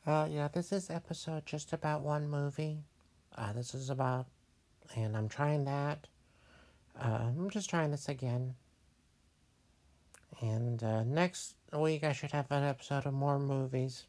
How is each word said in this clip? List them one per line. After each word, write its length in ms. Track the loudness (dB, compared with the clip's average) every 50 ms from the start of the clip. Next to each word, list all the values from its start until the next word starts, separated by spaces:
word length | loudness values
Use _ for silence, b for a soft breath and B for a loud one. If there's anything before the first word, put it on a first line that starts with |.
| _
Uh, 220 | 4 4 4 4 2
yeah, 160 | 2 0 0
this 240 | 0 0 -2 0 0
is 180 | 0 -2 0 -2
episode 560 | -6 -6 -6 -6 -8 -6 -4 -4 -6 -6 -6
just 280 | -4 -6 -6 -4 -4
about 280 | -4 -2 0 0 0 0
one 300 | 0 0 0 0 0 0
movie. 480 | 0 0 0 0 -2 -2 -2 -2 -2 -4 -8 -12 _ _ -20 -20 _ -20 _ _ -8
Uh, 160 | -6 -4 -2
this 220 | -2 -4 -4 -4 -6
is 160 | -6 -4 -4
about, 360 | 0 2 2 2 2 0 -2 -6 -10 _ _ _ _ _ _ _ _ _ -20 -8 -2
and 220 | -2 0 0 2
I'm 120 | 0 0 -2
trying 360 | 0 2 2 4 4 2 2
that. 420 | 2 0 0 0 0 -2 -4 -8 -20 _ B B B B B B B B B B B B B B B -10
Uh, 260 | -2 0 0 2 2
I'm 280 | 0 0 0 0 -2 -2
just 180 | -2 -4 -4 0
trying 220 | 2 2 2 2
this 180 | 0 -2 -2 -4
again. 460 | -4 -2 -2 0 0 0 -2 -4 -6 -10 _ _ _ _ _ _ _ _ _ _ _ _ _ _ _ _ _ _ _ _ _ _ _ _ _ -20 -20 _ _ -20 -20 -20 -20 _ -10 -6
And, 400 | -2 -2 0 0 0 0 -2 0 0
uh, 180 | 0 2 2
next 540 | 2 2 4 2 2 2 0 -6 -12 -12 -14 _ _ -6
week 320 | 0 2 2 2 2 2 2
I 80 | 0
should 180 | 0 0 -4 -2
have 160 | 0 0 0 2
an 100 | 2 2
episode 420 | 4 2 0 -2 -2 -2 -2 0 0
of 100 | 0 0
more 260 | 2 2 4 4 4
movies. 640 | 2 2 2 2 0 0 0 0 0 0 -4 -8 -16